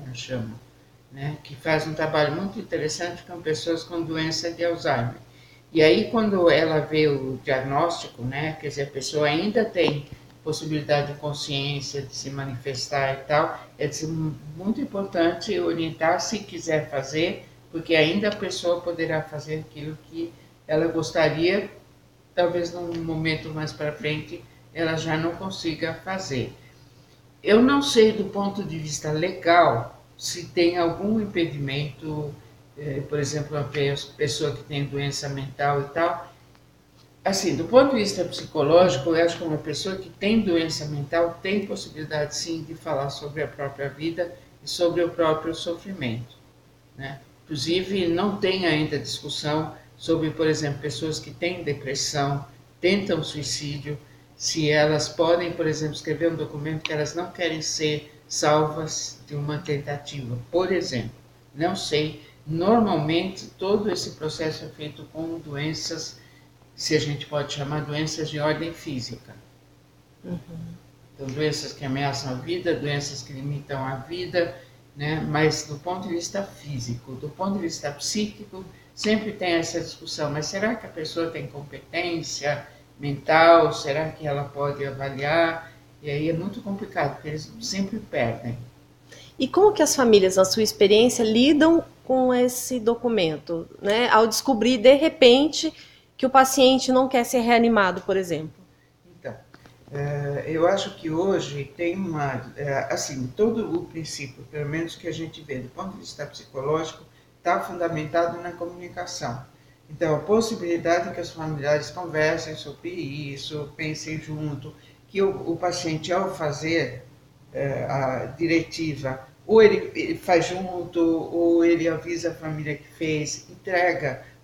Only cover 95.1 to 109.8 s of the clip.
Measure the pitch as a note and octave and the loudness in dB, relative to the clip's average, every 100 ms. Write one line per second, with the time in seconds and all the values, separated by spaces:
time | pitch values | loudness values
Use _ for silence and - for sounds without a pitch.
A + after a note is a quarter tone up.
95.1 | - B3 B3+ D#4 - D#4+ - - - _ | 8 10 10 6 0 -4 -6 -20 -20 _
96.1 | - C4 C4 C4 - B3+ C4 B3+ B3+ C4 | -2 4 6 6 8 8 8 4 4 4
97.1 | C4 A#3 B3 A#3 A#3 A#3 G#3+ F#3+ F3+ - | 2 2 2 6 6 6 6 4 2 0
98.1 | F#3+ F3+ D#3 D#3 - - _ _ _ _ | 0 0 -4 -4 -12 -20 _ _ _ _
99.1 | - C3 A2 - - - - - C#3+ C#3+ | -16 -14 -14 -18 -20 -20 -20 -12 -6 -4
100.1 | D3 C#3 C#3+ D3 D#3+ F3 F#3+ G3 - D#3+ | -4 -4 -4 -2 2 4 2 -2 -8 -4
101.1 | D#3+ F#3+ F3 C#3 C#3+ C3 - E3+ F#3 F3+ | 0 2 2 0 -8 -10 -4 -4 -2 -4
102.1 | D3+ C#3 B2+ A#2 - C#3+ C3+ C3 B2 - | -2 -2 -4 -8 -8 -4 -2 -2 -4 -4
103.1 | C3 B2 - A3 A3+ F#3 E3+ - E3 D3+ | -6 -6 0 2 2 -2 -4 -4 -10 -10
104.1 | - C#3 - B2 D3+ C#3+ D#3+ E3 - F3 | -10 -12 -14 -14 -8 -4 -4 -4 -8 -8
105.1 | D#3 D#3+ - D3+ B2+ A#2+ - F#3+ - - | -8 -8 -12 -10 -10 -10 -10 -10 -10 -14
106.1 | - D3 - - C#3 C#3 D#3+ D#3+ - - | -12 -12 -12 -14 -8 -2 0 -2 -10 -20
107.1 | _ _ _ F3 F#3+ - F3 E3+ D#3+ D3+ | _ _ _ 0 0 -2 -4 -2 -2 -2
108.1 | E3+ E3+ F3 F3 E3+ F3 F3 F3 F3+ F3+ | 0 0 -2 -10 -8 -10 -10 -14 -10 -10
109.1 | - C#3 B2 - _ _ _ | -8 -6 -8 -10 _ _ _